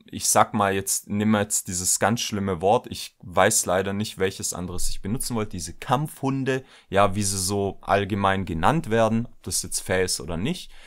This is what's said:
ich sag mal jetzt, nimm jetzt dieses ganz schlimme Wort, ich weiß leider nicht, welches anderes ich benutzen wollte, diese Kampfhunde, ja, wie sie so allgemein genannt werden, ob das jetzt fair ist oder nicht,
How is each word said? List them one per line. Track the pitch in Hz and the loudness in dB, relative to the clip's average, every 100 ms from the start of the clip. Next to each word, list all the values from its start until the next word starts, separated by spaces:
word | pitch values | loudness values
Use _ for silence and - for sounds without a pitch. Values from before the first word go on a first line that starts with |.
| _ | _
ich | 92 - | -4 2
sag | 107 107 | 4 4
mal | 110 98 | 4 2
jetzt, | 98 95 - - | 2 -2 -4 -2
nimm | 104 107 | 0 2
jetzt | 107 101 - - | 2 2 -4 -4
dieses | 90 90 - | -4 -2 2
ganz | 101 117 | 2 0
schlimme | - 101 98 85 | -2 -4 -2 0
Wort, | 95 120 - | 2 2 0
ich | - - - | -10 -12 -16
weiß | - 87 101 - 98 | -2 4 4 4 2
leider | 90 98 | 0 0
nicht, | 98 107 - | -2 -4 -2
welches | 95 - - | -2 -2 -6
anderes | - 90 87 - | -6 -4 0 2
ich | - | 2
benutzen | 95 131 - 117 | -2 -4 -2 -4
wollte, | 107 | -4
diese | 90 80 | -6 -10
Kampfhunde, | - - 127 151 - 135 135 131 131 131 - _ | -10 -2 0 0 -4 -2 -2 -2 -2 -6 -20 _
ja, | 95 101 | 2 2
wie | 101 | 2
sie | 101 101 | -2 -2
so | 92 101 98 - | -2 0 -2 -4
allgemein | - 101 95 101 98 95 87 | 0 0 2 0 2 0 -2
genannt | 80 92 156 113 | 0 2 2 0
werden, | 113 110 113 123 | 2 2 2 -2
ob | - | -10
das | - - | -6 -6
jetzt | - - | -4 -6
fair | - 92 | 0 0
ist | 90 - | 0 -2
oder | 78 82 | -6 -4
nicht, | 120 180 - - | -4 -4 -10 -18